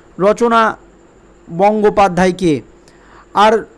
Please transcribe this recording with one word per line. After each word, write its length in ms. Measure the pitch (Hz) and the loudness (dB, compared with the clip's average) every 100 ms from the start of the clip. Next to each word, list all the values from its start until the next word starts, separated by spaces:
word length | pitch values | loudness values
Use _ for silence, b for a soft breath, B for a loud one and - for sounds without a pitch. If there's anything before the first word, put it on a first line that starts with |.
| b - | b -4
রচনা 580 | 190 208 233 233 220 - - _ _ _ _ _ - | -2 0 0 0 0 -4 -18 _ _ _ _ _ -12
বন্দ্যোপাধ্যায়কে। 1120 | 170 202 214 208 208 196 175 185 180 180 139 - _ b b b b b | -2 0 2 0 2 0 0 -2 -2 -2 -2 -6 _ b b b b b
আর 320 | - 214 220 - | 0 2 2 -4